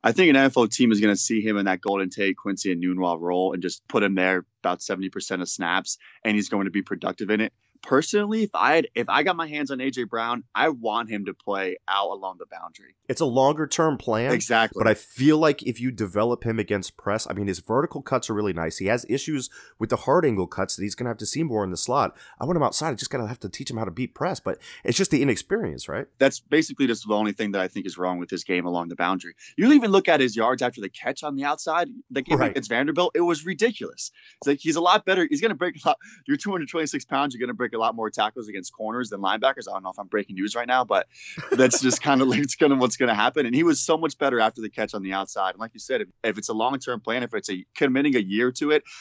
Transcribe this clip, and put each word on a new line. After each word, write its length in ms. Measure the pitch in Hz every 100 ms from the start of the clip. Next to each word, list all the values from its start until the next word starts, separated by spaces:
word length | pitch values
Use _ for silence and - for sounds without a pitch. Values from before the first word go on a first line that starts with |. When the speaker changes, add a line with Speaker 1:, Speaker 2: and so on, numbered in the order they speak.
Speaker 1:
I 100 | 113
think 180 | 117 180
an 40 | 139
N 100 | 135
F 120 | 135
L 100 | 113
team 240 | - 123
is 80 | 104
gonna 160 | 107 98
see 260 | - 113
him 160 | 110 104
in 80 | 98
that 160 | 92
Golden 280 | - 98 95
Tate, 260 | - 98 95
Quincy, 340 | 104 95 98
and 120 | 87
Enunwa 360 | 90 90 90 82
role 340 | 85 90 92
and 80 | 95
just 260 | 87 - -
put 140 | 120
him 140 | 101 95
there 300 | 92 92 - _
about 180 | 92 87
seventy 280 | - 95 95
percent 340 | 95 - 92
of 60 | 87
snaps, 500 | - 87 92 - - - - 110
and 100 | 104
he's 140 | 101
going 160 | 104 98
to 60 |
be 100 | 98
productive 480 | 92 95 - 92 101
in 100 | 107
it. 120 | 110 - _ _
Personally, 600 | - 135 - 208 208 220
if 80 | 208
I 220 | 82 120 160
had, 120 | 139
if 160 | - 113
I 140 | 123
got 120 | 185 175
my 120 | 156
hands 240 | 151 139
on 100 | 135
A 80 | 135
J 140 | 127
Brown, 400 | 113 113 117 120 123
I 160 | 104 151
want 400 | 131 113 107 113
him 160 | 107 98
to 80 |
play 440 | 92 - 98 95 90 -
out 240 | 98 98
along 240 | 98 95 92
the 80 | -
boundary. 500 | 90 82 - 64 _ -
Speaker 2:
It's 120 | 127
a 40 | 156
longer 400 | 123 135 151 151
term 320 | - 160 131
plan. 340 | - 110 123
Speaker 1:
Exactly. 480 | 120 - 117 113 -
Speaker 2:
But 80 | 110
I 60 |
feel 460 | 110 - - 135 156
like 240 | 156 147
if 180 | - 117
you 80 | 123
develop 540 | 117 104 95 117 117 113
him 140 | 113
against 360 | 98 104 92 -
press, 300 | - 107 -
I 60 |
mean, 140 | 92 101
his 100 | 90
vertical 460 | - 117 165 143
cuts 260 | - 127 -
are 60 | 104
really 180 | 104
nice. 240 | 82 82 -
He 80 | 95
has 180 | 120 -
issues 400 | 131 - 147 123 - - -
with 100 | 110
the 60 | 123
hard 280 | - 160 160
angle 200 | 104 87
cuts 300 | - 95 -
that 80 |
he's 100 | 101
gonna 160 | - 123
have 80 | 110
to 80 | 107
see 160 | 143
more 220 | 160 107
in 80 | 98
the 40 | 87
slot. 400 | - 135 107 - - -
I 60 | 131
want 100 | 175
him 60 |
outside. 300 | 135 - 156
I 20 |
just 160 | 117 -
gotta 160 | 127 107
have 140 | 117
to 100 | 101
teach 220 | - 135
him 60 | 117
how 80 | 107
to 60 |
beat 220 | 82 127
press, 260 | - 170 170
but 200 | - - - -
it's 120 | - 120
just 120 | 190
the 140 | 143
inexperience, 640 | 139 104 - 214 139 67 -
right? 160 | 78 139 -
Speaker 1:
That's 200 | 135 -
basically 460 | - 156 156 143 131
just 220 | 113 107
the 80 | 107
only 160 | 107
thing 220 | 101 107
that 80 | 98
I 60 | 92
think 200 | 104 92
is 100 | 87
wrong 220 | 90 90
with 100 | 87
his 140 | 90
game 240 | - 90 87
along 220 | 87 85
the 60 | 85
boundary. 380 | 87 95 85 - - -
You 160 | 220
even 160 | 294 226
look 180 | 196 185
at 120 | 156
his 160 | 131 110
yards 260 | 113 127
after 200 | 123 117
the 80 | 98
catch 340 | - 131 135
on 120 | 151 139
the 100 | 143
outside, 440 | 147 - 165 175 - -
the 100 | 233
game 160 | 131 143
Speaker 2:
Right. 140 | 120
Speaker 1:
against 180 | 131 107
Vanderbilt, 440 | 117 143 156 175 160
it 60 |
was 220 | 170 160
ridiculous. 680 | 160 165 226 214 90 - - - - _
It's 100 | 143
like, 120 | 143
he's 160 | 160 156
a 60 |
lot 220 | 175 202
better. 220 | - 190 165
He's 140 | 143
gonna 140 | 220 170
break 280 | 180 151
a 60 | 160
lot. 80 | 147 107 110 -
You're 100 | 143
two 140 | 202
hundred 180 | 185 143
twenty-six 360 | 170 156 143 -
pounds. 280 | 135 143
You're 120 | 123 123
gonna 100 | 113
break 140 | 120
a 40 | 113
lot 180 | 113 113
more 140 | 110
tackles 380 | - 107 123 107
against 260 | 98 90
corners 360 | - 110 117 117
than 120 | 98
linebackers. 460 | 98 107 131 135 101
I 40 |
don't 100 | 98
know 60 | 95
if 100 | 92
I'm 80 | 95
breaking 280 | 107 101 95
news 200 | 101 113
right 120 | 120
now, 160 | 127
but 240 | 120 98 - - - - -
that's 300 | - 131 -
just 200 | 131 123
<laughs> 20 |
kinda, 220 | 147 135 135
like, 140 | 113
it's 160 | 143 -
kinda 200 | 151 135
what's 220 | 123 -
gonna 180 | 123 104
happen. 300 | 117 151 123
And 100 | 127
he 80 |
was 180 | 170 143
so 160 | - 160
much 200 | 160 -
better 220 | 139 123
after 220 | 110 113
the 80 | 110
catch 240 | - 107
on 100 | 107
the 100 | 95
outside. 380 | 98 98 104 95
And 80 | 92
like 120 | 113
you 60 | 107
said, 220 | - 127
if, 60 | 101 _
if 140 | 117 101
it's 120 | 104
a 40 |
long-term 480 | 110 120 135 127 120
plan, 220 | 110 120
if 100 | 120
it's 160 | 107 -
a 160 | 95 - -
committing 400 | 143 127 147 123
a 40 |
year 320 | 95 104 123
to 180 | 127 147
it, 120 | 151 - -